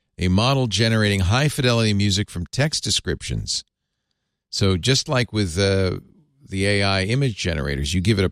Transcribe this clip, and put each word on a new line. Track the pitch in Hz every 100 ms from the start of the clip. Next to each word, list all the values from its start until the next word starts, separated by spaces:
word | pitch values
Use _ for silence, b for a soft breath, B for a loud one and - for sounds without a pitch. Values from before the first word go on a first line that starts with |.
| _ -
a | 90
model | 95 123 135 120
generating | 95 113 113 104 98
high-fidelity | 90 123 147 - 123 117 110
music | 101 101 98 101
from | - 85
text | - 156 -
descriptions. | - - - - - 55 50 - - _ _ _ _ _ _ _ _
So | - 190 90
just | - 139 -
like | 127 117
with, | 107 95 87
uh, | 98 95 92 - - _ _ _ -
the | 95 98
A | 101
I | 98 98 95
image | 135 135 101
generators, | 90 76 71 69 71 92
you |
give | 92 98
it |
a | 90